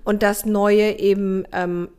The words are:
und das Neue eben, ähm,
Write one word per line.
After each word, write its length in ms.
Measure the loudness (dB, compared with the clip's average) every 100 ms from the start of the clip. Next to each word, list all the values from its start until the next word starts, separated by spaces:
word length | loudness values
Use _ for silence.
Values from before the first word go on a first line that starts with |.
und 180 | -4 0
das 220 | 0 0
Neue 540 | -2 0 2 4 2 0
eben, 460 | 0 0 0 -4 -4
ähm, 360 | -6 -4 -4 -6